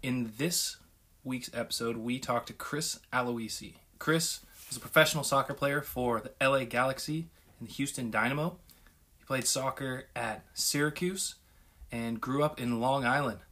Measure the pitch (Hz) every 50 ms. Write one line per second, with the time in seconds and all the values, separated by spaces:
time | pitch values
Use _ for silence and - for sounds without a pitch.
0 | - 135 123 127 120 110 107 113 139 175 175 - - - - - - - - _
1 | _ _ _ _ _ 131 127 127 123 - - 117 117 - - - 117 117 117 117
2 | 110 120 123 127 - - 123 117 - - 117 - - - - 147 156 - - -
3 | - - - 127 123 123 120 117 113 107 - - - 98 87 - - _ - -
4 | - - 156 165 165 - - - - - - - - - - 120 - - - 160
5 | 156 156 - 160 139 - - 135 131 - 139 - - 143 143 147 139 - - 127
6 | 123 120 117 110 107 - - - 135 135 139 135 131 113 120 120 127 131 131 131
7 | - - 151 160 165 - _ - - - - - 117 113 - - 143 135 - -
8 | 127 117 110 110 110 123 139 147 151 180 - - - - - - - - - _
9 | - _ _ _ - - 135 131 120 - - 135 131 135 127 - 139 131 127 127
10 | 131 - - 123 120 113 110 107 - - - - - - - 147 147 151 151 -
11 | 180 175 185 190 - - - - _ - - - - - - - - - - 117
12 | 117 117 117 110 - 127 131 143 147 151 151 - 127 120 120 113 117 127 135 139
13 | 131 120 127 143 143 123 104 95 - -